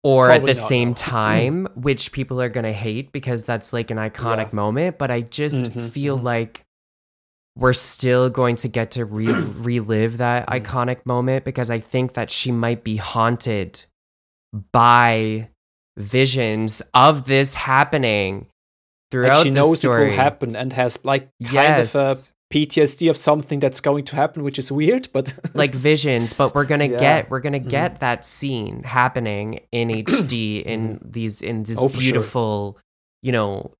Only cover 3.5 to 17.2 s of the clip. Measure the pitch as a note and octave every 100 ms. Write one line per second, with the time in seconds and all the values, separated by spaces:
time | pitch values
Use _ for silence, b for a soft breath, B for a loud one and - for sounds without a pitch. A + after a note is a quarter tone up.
3.5 | A#2 - A#2+ A#2 A2 A2 A#2 A#2+ A2+ A2
4.5 | G#2+ G#2 B2 F3+ F3+ C3+ A#2+ A#2 - D3
5.5 | C#3 A#2+ A#2+ A#2 C#3+ C#3 C3+ A#2+ A#2 A2+
6.5 | - _ _ _ _ _ _ _ _ _
7.5 | - B2+ B2 - - B2+ B2 B2+ C3 B2
8.5 | A#2 A#2+ A#2 A2+ B2+ G#2+ G#2+ A2+ G#3 C#3+
9.5 | - A#2 A#2+ G#2+ A2 A2+ A#2 A#2+ A#2+ -
10.5 | B2+ - C3 B2 B2+ B2+ B2 B2+ C3 C3+
11.5 | C3 A#2 A#2 - C3 B2+ - A2 - B2+
12.5 | A#2 A#2 A#2 A2+ G#2+ - A#2 A2+ A#2+ A#2+
13.5 | G#2 F2 - - _ _ _ _ _ _
14.5 | G#2+ - B2 A#2+ A#2+ A#2+ A2+ A2 A2 A2+
15.5 | _ _ _ _ - G#2 B2+ C3+ B2+ A2+
16.5 | G#2+ A2 - - B2+ C#3+ D3